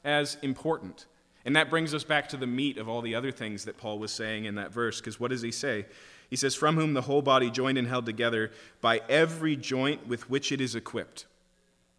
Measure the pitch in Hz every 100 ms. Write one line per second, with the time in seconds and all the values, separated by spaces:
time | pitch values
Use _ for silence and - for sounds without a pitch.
0 | 143 147 143 - 139 131 156 - 92 -
1 | - _ _ _ - 147 160 165 160 151
2 | 135 147 143 139 123 123 143 107 110 117
3 | 117 113 131 127 110 101 107 - 113 107
4 | 107 - 110 110 107 101 98 113 117 -
5 | - 104 120 127 117 117 143 107 98 -
6 | - - - 135 135 - 151 160 156 139
7 | 123 143 139 131 123 117 131 135 120 127
8 | 117 110 117 113 110 - - - 117 113
9 | - 147 165 165 160 143 - 131 135 147
10 | 120 117 - 135 - 139 127 113 - 113
11 | 87 - - _ _ _ _ _ _